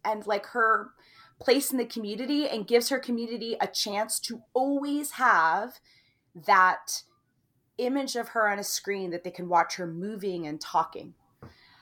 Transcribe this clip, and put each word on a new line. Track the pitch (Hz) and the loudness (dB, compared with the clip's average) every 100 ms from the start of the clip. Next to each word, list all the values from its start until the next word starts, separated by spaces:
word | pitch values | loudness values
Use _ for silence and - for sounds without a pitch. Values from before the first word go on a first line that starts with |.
| - | -6
and, | 214 202 | -4 -2
like, | 202 - | -4 -2
her | 240 220 208 208 _ _ - - - | 2 4 4 0 _ _ -20 -20 -4
place | - 262 - | 2 2 2
in | 262 | -2
the | 233 | -2
community, | 226 208 226 254 294 294 | -6 -8 -6 -2 0 0
and | 226 185 | -4 2
gives | 233 240 | 2 4
her | 262 | -2
community | 254 233 233 226 226 220 | -2 -4 -4 -6 -6 -4
a | 196 | -2
chance | - 214 202 233 - | -2 -2 -2 -2 -4
to | - 226 - | -6 -10 -4
always | 254 277 277 285 285 294 | 0 2 0 0 -2 -4
have | - 247 185 160 180 240 - _ _ _ _ _ 175 | 0 4 6 4 2 -2 -10 _ _ _ _ _ -4
that | 160 196 185 - - - - _ _ _ _ _ _ - | 4 8 8 4 -4 -8 -10 _ _ _ _ _ _ -4
image | 247 277 269 240 | -2 0 -2 -4
of | 233 | -2
her | 233 214 | 0 2
on | 202 | 0
a | |
screen | 196 - - 202 185 | -4 -6 -4 -4 -4
that | 175 | -6
they | 180 | -8
can | 180 180 | -8 2
watch | 170 165 - | 2 2 -2
her | 175 | -8
moving | 165 202 214 196 175 156 | -6 -8 -6 -4 -4 -6
and | 151 | -8
talking. | - 165 160 - - - _ _ - - _ _ | -2 0 0 -6 -16 -20 _ _ -20 -20 _ _